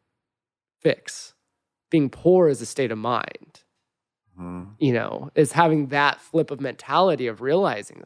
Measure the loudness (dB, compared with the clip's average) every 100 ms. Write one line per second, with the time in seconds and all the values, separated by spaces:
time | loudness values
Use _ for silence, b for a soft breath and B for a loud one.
0 | _ _ _ _ _ _ _ _ 0 0
1 | -4 -16 -18 _ _ _ _ _ _ 2
2 | 2 0 4 6 6 2 -4 -4 -4 -4
3 | -2 -2 -4 -12 _ -20 _ _ _ _
4 | _ _ _ -16 -12 -12 -12 -4 -2 -2
5 | -4 -8 -6 0 0 4 2 2 0 0
6 | 0 0 -4 -2 -2 -4 -8 -8 -2 2
7 | 2 2 -2 -4 0 0 0 -4 -10 -16